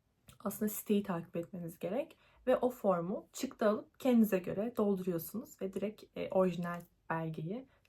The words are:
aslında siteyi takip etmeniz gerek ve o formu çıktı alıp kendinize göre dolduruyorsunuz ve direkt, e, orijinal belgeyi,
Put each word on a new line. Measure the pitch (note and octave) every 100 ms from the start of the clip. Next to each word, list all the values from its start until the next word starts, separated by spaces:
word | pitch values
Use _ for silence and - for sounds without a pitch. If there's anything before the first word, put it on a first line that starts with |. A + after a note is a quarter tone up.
| _ _ - -
aslında | G3+ - G#3+
siteyi | - - G3+
takip | G3 E3+ E3 E3+
etmeniz | E3+ F3+ E3+ -
gerek | F3 A#3+ D#4 - _ _ B3
ve | B3+
o | B3
formu | - G3+ F3 E3+ C#4 -
çıktı | - C4 - G#3+
alıp | A3+ - _
kendinize | C4 A#3+ G#3+ F#3
göre | F3+ F3 A#3 A#3+
dolduruyorsunuz | G#3 F#3+ F#3 E3 - G#3+ - -
ve | G3
direkt, | G3 G3+ - - F3+
e, | F3
orijinal | F#3+ F#3 E3+ F3 F3 - _ -
belgeyi, | E3 D#3+ D#3+ D#3+ A#3+ C4 _